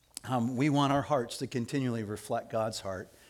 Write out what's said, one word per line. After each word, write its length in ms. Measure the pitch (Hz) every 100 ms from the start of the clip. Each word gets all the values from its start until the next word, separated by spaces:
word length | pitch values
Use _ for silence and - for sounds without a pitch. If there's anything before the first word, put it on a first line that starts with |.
| _ - -
um, 280 | 127 117 123
we 140 | 147
want 220 | 143 139
our 100 | 139
hearts 360 | 131 147 117 -
to 80 | 127
continually 580 | 127 117 143 127 117
reflect 480 | 104 104 - 117 -
God's 280 | 113 110 110
heart, 320 | 98 95 - - -